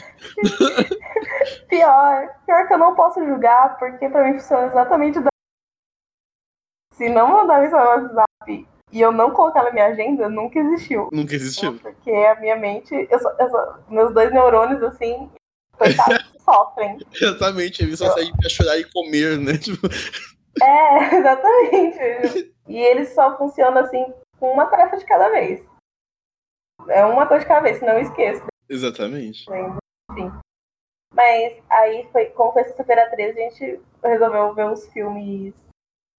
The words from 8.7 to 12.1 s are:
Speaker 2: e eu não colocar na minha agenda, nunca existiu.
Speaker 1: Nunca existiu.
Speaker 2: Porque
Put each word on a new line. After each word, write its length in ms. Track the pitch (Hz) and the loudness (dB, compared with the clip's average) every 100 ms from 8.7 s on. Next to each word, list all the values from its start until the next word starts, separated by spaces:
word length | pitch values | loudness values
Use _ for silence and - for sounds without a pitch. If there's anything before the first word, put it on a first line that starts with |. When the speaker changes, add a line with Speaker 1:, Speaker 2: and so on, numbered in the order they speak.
| _ _ | _ _
Speaker 2:
e 100 | 220 | 0
eu 120 | 226 | 2
não 180 | 226 240 | 4 2
colocar 300 | - 330 302 | 2 2 2
na 80 | 240 | 0
minha 160 | 233 208 | 2 0
agenda, 420 | 220 220 285 214 | 0 -4 -2 -4
nunca 280 | 220 233 320 | -6 -6 -2
existiu. 520 | 294 330 - 233 - | -2 -2 -4 -6 -4
Speaker 1:
Nunca 220 | 151 147 | -6 -6
existiu. 440 | 147 131 135 180 233 | -6 -8 -6 -8 -8
Speaker 2:
Porque 320 | 110 - - | -14 -14 -4